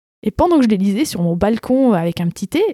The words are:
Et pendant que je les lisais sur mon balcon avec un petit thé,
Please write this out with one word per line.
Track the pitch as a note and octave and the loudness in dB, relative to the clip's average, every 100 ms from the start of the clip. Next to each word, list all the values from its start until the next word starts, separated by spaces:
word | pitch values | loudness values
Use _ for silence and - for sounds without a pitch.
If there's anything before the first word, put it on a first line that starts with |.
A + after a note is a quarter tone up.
| _ _ | _ _
Et | G#3 | -6
pendant | - F4 E4 | 0 2 4
que | |
je | A#3+ | 2
les | G3+ | 2
lisais | G3 G3 | 0 0
sur | D#4 F3+ | -2 -2
mon | E3+ E3+ | -2 0
balcon | G3+ A3+ - C4 C4 | 0 0 0 0 2
avec | F#3 E3+ - | 2 0 -2
un | F3 | -4
petit | - G3 | -4 -4
thé, | D4+ G#4+ | -2 -2